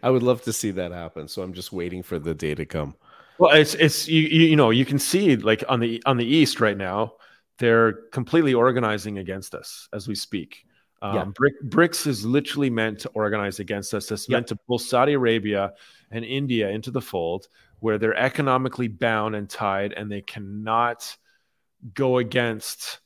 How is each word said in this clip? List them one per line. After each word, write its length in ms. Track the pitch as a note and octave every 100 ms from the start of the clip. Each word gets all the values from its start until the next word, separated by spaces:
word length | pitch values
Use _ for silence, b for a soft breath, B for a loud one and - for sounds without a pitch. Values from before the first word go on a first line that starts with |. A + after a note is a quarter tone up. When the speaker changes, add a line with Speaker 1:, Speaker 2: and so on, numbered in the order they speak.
Speaker 1:
I 60 | B2
would 140 | B2+
love 180 | B2 A#2+
to 80 | -
see 160 | A2 G#2+
that 220 | F#2+ F2
happen. 360 | F2 E2 - D2+
So 140 | -
I'm 100 | F#2
just 180 | F2+ F2+
waiting 320 | F#2+ F2 F2+
for 160 | F2+ E2+
the 160 | D2+
day 200 | D#2+ D#2
to 100 | D2
come. 300 | D2 D#2+ D2 - b b b b
Speaker 2:
Well, 180 | F3+
it's, 200 | D3+ D3+
it's, 340 | - D#3 - -
you, 140 | D#3+
you, 240 | D#3 D#3+ E3
you 100 | D3+
know, 140 | A#2+
you 160 | A#2 C3
can 120 | C#3
see, 380 | - F#3+ G3 B2
like, 260 | G#2 A2 -
on 120 | B2
the, 220 | A#2 A2+ C3+
on 100 | B2
the 80 |
East 360 | A#2 D#3 C#3+ -
right 180 | A2 G2+
now, 380 | F#2 G2 A2 - b b b _
they're 340 | A#2+ A#2 A2+ G#2+ -
completely 420 | - A#2+ E3 D3+
organizing 640 | B2 B2 B2 A2+ G#2+ G#2 G2+
against 360 | F#2+ F#2+ F#2+
us 360 | - - - -
as 160 | G#2+ G2
we 60 |
speak. 500 | G2+ - G2+ D#2 - _ _ _ _
Um, 120 | G2+
Speaker 1:
Yeah. 100 | G2+
Speaker 2:
bric, 380 | F#2+ - C#3 C#3+
brics 420 | C3 G2+ E3+ - D3+
is 180 | A#2
literally 460 | A2 C3+ C#3+ C#3+ C#3
meant 300 | A#2 A2 G#2
to 100 | -
organize 500 | G#2+ G#2+ G#2+ G2+ F#2+
against 340 | F#2 G2+ G2
us. 160 | G#2+ -
It's 180 | G#2 -
Speaker 1:
Yeah. 100 | B2+
Speaker 2:
meant 80 | A#2
to 80 | G#2+
pull 220 | - A#2+
Saudi 340 | - B2 C#3
Arabia 600 | C#3+ A#2+ A2+ G#2 G2+ G2 b b b b
and 140 | A2+
India 460 | A2+ C3+ C#3 A#2+ G2+
into 200 | G#2+ A2+
the 100 | B2
fold, 480 | - F#2+ E2+ F#2+ _ b b b
where 180 | A2+ G#2+
they're 180 | A2 -
economically 720 | C3 - C#3 B2+ C3 - A#2+
bound 480 | G2 A#2+ A2 G#2+ G#2+
and 140 | G2+
tied, 420 | - G#2 G2 G2+
and 180 | G2 G#2
they 120 | G2+
cannot 960 | - - G2 G#2 G#2+ A2+ A#2+ A#2+ - - _ _ _ _ _ _ A#2+
go 240 | G2 C3 B2+
against 800 | A#2+ B2+ A#2+ A2 - - - -